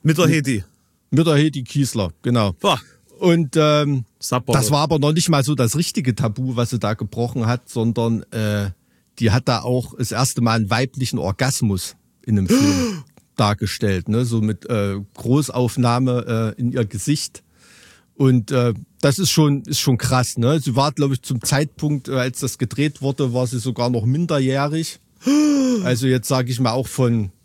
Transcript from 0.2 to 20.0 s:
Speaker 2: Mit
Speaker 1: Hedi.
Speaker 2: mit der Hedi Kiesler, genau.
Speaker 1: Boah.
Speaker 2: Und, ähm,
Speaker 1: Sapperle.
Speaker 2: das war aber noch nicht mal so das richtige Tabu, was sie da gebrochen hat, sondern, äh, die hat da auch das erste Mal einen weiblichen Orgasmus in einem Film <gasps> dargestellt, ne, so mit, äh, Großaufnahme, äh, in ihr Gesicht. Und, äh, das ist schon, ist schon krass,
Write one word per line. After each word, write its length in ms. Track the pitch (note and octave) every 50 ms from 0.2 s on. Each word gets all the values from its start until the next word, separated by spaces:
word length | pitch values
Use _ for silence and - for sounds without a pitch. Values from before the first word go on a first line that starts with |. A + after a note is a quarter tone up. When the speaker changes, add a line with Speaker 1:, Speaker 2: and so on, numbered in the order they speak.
| F3
Speaker 2:
Mit 80 | D#3 E3
Speaker 1:
Hedi. 300 | D#3 C3+ C3 B2+ G2+ F2+ - _ _ _ _ _ _ _ _
Speaker 2:
mit 160 | - C#3 E3
der 100 | E3 D3+
Hedi 260 | C#3+ D3+ D#3 D3 C#3+
Kiesler, 500 | B2 - - D3 C#3 - - A2+ G2 E2+ - _
genau. 300 | - B2+ A#2+ A#2+ G#2+ G2 F2+ _
Speaker 1:
Boah. 200 | - G3+ D#3 A2 - - _ _ _ _ _ -
Speaker 2:
Und, 360 | - F3+ E3+ E3+ E3 C3 -
ähm, 480 | D#3+ D3+ D3+ D3+ D3+ D3 C#3+ C#3+ C3 A#2 _ _ _
Speaker 1:
Sapperle. 400 | - - B2+ B2+ B2 - A#2+ C#3
Speaker 2:
das 140 | B2+ A2
war 80 | D3+ C#3+
aber 180 | D3+ C#3+ C3 C#3+
noch 140 | C#3 D3
nicht 160 | D#3 E3 - -
mal 160 | D#3+ C#3+ B2+
so 100 | C#3+ D3+
das 220 | B2+ B2 A2+ -
richtige 400 | D3 F3 - - A#3 C#3 B2 G#2
Tabu, 400 | - - A2+ G2+ - C3 C3 B2
was 140 | A#2+ A#2+ A2
sie 100 | - A2
da 140 | A2+ G#2 A2
gebrochen 520 | - G#2+ G2 - A#2 A#2 A#2+ B2+ C3 A2+
hat, 220 | A2 A#2+ B2 _ -
sondern, 560 | - A#2+ A2+ A#2 A2 A#2+ A#2 A#2 A2+ G#2+ - _
äh, 380 | - A2+ A2 G#2+ G#2 G#2 G2+ G2+ F#2+ _ _ _ _ _ _ _ _ -
die 100 | A2+ G#2+
hat 160 | F2+ C3 -
da 160 | - B2 G#2+
auch 340 | - B2 B2 B2+ B2 - -
das 140 | - B2 -
erste 300 | G#2 A2 C3 C3 - -
Mal 160 | A#2 A#2 A2+
einen 140 | A2+ G#2+ F#2+
weiblichen 500 | A2+ A2+ C3+ C3 - C3+ B2+ - - A2
Orgasmus 760 | C#2+ F#2 F#2+ - C3 C3+ C3+ - B2+ G#2+ G2 F2+ - - - _ _ _ _ _ _
in 100 | - A2
einem 120 | G2+ F#2+ E2+
Film 560 | A#3 C4 C#4 D4 D4 C#4 B3+ A#3 G3 D#3+ C#3 _ _ -
<gasps> 180 | _ _ _
dargestellt, 720 | - A2 G#2 G#2 - - G2+ - - - G2+ F#2+ F2+ E2 -
ne, 160 | G#2 A#2 B2+
so 160 | A#2+ A#2 A2+
mit, 280 | G#2+ A2 G#2 - - -
äh, 280 | A#2+ G#2+ G2+ G2 G2 G2+ G#2 - _
Großaufnahme, 1400 | - - A#2 B2+ D3 C#3+ - - B2+ B2 A#2 - C3 B2 A#2+ A#2+ B2 C3 C3 B2 B2 A2+ - A2+ A2+ A2+ A2 -
äh, 40 | -
in 120 | A#2+ A#2+
ihr 120 | - C3 A2
Gesicht. 600 | F#2+ - G2+ - - D3+ D#3 - - _ - _ _ _ _ _ - - - - - - _ _ _ _
Und, 360 | - C#3 C3 B2+ B2 G#2 -
äh, 240 | C#3 B2+ A#2+ A#2+ A2 - - _ _ _
das 200 | - C#3+ C#3 -
ist 100 | F#3+ C3
schon, 320 | - - D#3 D3 C#3+ C#3
ist 160 | A#2+ - D3 -
schon 180 | - D3 B2+
krass, 380 | A2+